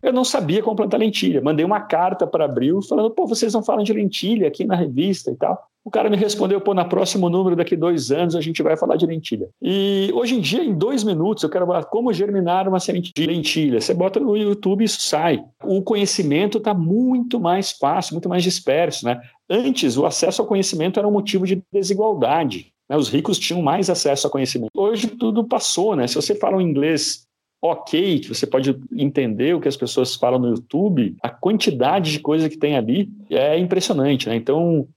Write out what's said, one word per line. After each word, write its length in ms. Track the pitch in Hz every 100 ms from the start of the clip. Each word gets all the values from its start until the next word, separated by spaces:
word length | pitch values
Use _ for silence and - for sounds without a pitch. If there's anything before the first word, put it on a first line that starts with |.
Eu 100 | -
não 140 | 254 254
sabia 360 | 302 165 185
como 140 | 214 208
plantar 220 | 202 233
lentilha. 440 | 220 208 185 160
Mandei 240 | 131 156 180
uma 140 | 208
carta 480 | 202 165 180 185 160
pra 160 | 165
Abril 380 | 151 123 127 185
falando, 280 | 196 - 220
"Pô, 140 | 226 349
vocês 280 | 220 240
não 100 | 220
falam 220 | 202 - 208
de 80 |
lentilha 560 | 214 208 - 185 226 165
aqui 160 | - 190
na 100 | 180
revista 560 | 175 127 185 185 -
e 40 | 127
tal?" 300 | - 185 - _ -
O 40 |
cara 200 | 220 214
me 80 | 202
respondeu, 420 | 208 208 185 196
"Pô, 140 | 196
na 100 | 190
próximo 460 | 175 185 180 202 175
número, 260 | 175 190 170
daqui 200 | - 170
dois 360 | 165 170 120
anos, 240 | 143 175 165
a 60 |
gente 200 | 160 165
vai 140 | 156 156
falar 220 | 170 -
de 80 | 165
lentilha." 440 | 165 156 107 95 _
E 480 | - 196 196 196 196
hoje 220 | 233 240 247
em 60 |
dia, 220 | 151 208
em 100 | 330
dois 320 | 180 202 269 214
minutos, 380 | 175 180 214
eu 60 | 151
quero 160 | 185 175
falar 200 | 180 156
como 260 | 214 240
germinar 560 | 185 202 196 175 180 190
uma 140 | 185
semente 300 | 180 185 175 -
de 100 | 170
lentilha. 540 | 170 151 - 151 117
Você 140 | -
bota 260 | 175 185 214
no 160 | 269 208
YouTube 460 | 208 202 196 196
e 40 | 226
isso 160 | -
sai. 400 | - 151 170 143 - _
O 180 | - 196
conhecimento 760 | 190 214 202 - 160 147 202 208
tá 140 | 214
muito 680 | 202 160 202 254 254 240 240
mais 320 | 170 185 196
fácil, 440 | - 139 175 170 156
muito 140 | 180
mais 140 | 180
disperso, 640 | 175 180 - 139 170 - 120
né? 160 | 120 - _ _
Antes, 480 | 202 254 254 147 120
o 80 | 160
acesso 360 | - 165 -
ao 60 | 226
conhecimento 520 | 196 190 165 165 190
era 80 | 208
um 40 |
motivo 340 | 208 202 196 180
de 160 | 190 -
desigualdade, 1000 | 202 185 196 214 190 120 151 151 95 - _ _
né? 80 | 147
Os 100 | 151
ricos 320 | 143 - 196
tinham 220 | - 175
mais 280 | 147 165 185
acesso 380 | 175 147 139 147
ao 40 |
conhecimento. 400 | 139 131 127 110 -
Hoje 320 | 202 226 220
tudo 380 | 240 226 214 233
passou, 500 | 226 - - 202 185
né? 120 | 123
Se 80 | -
você 200 | 147 208
fala 220 | 196 190
um 40 |
inglês 640 | 180 139 151 156 - - _ _ _ _
ok, 580 | 165 165 - 156 196 160
que 80 | -
você 180 | 110 -
pode 320 | 135 135 131 -
entender 640 | 120 139 147 127 107 131 170
o 60 |
que 80 | 147
as 80 | 131
pessoas 380 | 120 - 127 -
falam 220 | 123 127
no 120 | 123
YouTube, 680 | 120 120 147 202 165 107 -
a 60 | -
quantidade 840 | - 180 214 - 139 127 190 160
de 80 | 151
coisa 300 | 147 156 160
que 80 | 151
tem 180 | 147 143
ali 340 | 110 143 202 - -
é 280 | - 143 160
impressionante, 720 | 180 185 185 175 135 143 110
né? 80 | 117
Então, 500 | 117 147 170 160 -